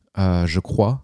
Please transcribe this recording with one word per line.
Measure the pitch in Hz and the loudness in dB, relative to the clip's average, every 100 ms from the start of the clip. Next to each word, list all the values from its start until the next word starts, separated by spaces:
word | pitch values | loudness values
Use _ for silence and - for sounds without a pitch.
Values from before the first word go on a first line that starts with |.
| _ - | _ -2
euh, | 95 90 85 | 0 2 0
je | 87 | -2
crois, | - - 107 131 | -2 0 0 -2